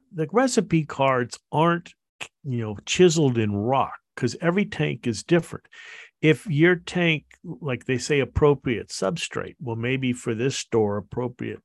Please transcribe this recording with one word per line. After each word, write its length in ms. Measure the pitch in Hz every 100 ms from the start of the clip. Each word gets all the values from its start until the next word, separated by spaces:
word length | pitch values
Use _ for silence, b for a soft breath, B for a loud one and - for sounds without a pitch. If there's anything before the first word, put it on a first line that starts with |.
| _
the 140 | 170 156
recipe 520 | 202 262 247 175 165 147
cards 540 | - 135 127 120 - _
aren't, 400 | 147 170 170 - _ _ _ - _
you 160 | 147 120
know, 160 | 110 101 -
chiseled 520 | - 180 160 139 117
in 160 | 107 101
rock 380 | 110 135 - - _ -
'cause 180 | 123 123
every 240 | 170 180 208
tank 420 | - 151 131 123
is 160 | 104
different. 440 | - 170 - - _ B B B B _
If 240 | 151 156 220
your 280 | 143 170 175
tank, 500 | - 180 170 151 - _
like 420 | 180 - 151 120 -
they 120 | 123
say, 220 | - 143
appropriate 680 | 123 - 151 143 139 110 -
substrate, 680 | - 190 170 - - - -
well, 160 | 123 113
maybe 360 | 117 135 127
for 220 | 123 - 110
this 200 | 135 -
store, 400 | - 113 104 101
appropriate 640 | 101 - 123 123 117 107